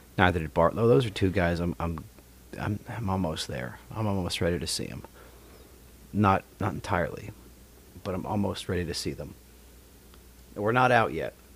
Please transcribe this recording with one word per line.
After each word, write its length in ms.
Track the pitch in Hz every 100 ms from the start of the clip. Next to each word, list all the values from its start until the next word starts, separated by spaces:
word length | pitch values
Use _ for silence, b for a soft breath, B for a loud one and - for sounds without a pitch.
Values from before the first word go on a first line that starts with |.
| B -
Neither 220 | 90 85
did 140 | 78
Bartlow. 340 | - 82 - 117
Those 180 | 135 120
are 60 |
two 180 | 95 95
guys 300 | 82 87 85
I'm, 160 | 87 -
I'm, 240 | 85 82 104 - - - - -
I'm, 200 | 113 101 -
I'm 200 | 110 98
almost 380 | 95 87 78 -
there. 320 | 64 62 - - 107
I'm 120 | 107
almost 340 | 98 87 -
ready 160 | 85 87
to 100 | 85
see 200 | - -
'em. 160 | - - B B B B B B B - - -
Not, 320 | 95 104 95 - -
not 140 | 101
entirely, 560 | 82 - 90 85 - 107 - - - - - - -
but 120 | - 92
I'm 100 | -
almost 420 | 107 98 95 -
ready 180 | 90 82
to 80 |
see 180 | - -
them. 240 | 69 71 - - - - - - - - - - - - -
We're 160 | 104
not 200 | 123 127
out 220 | 120 98
yet. 220 | 78 65 - -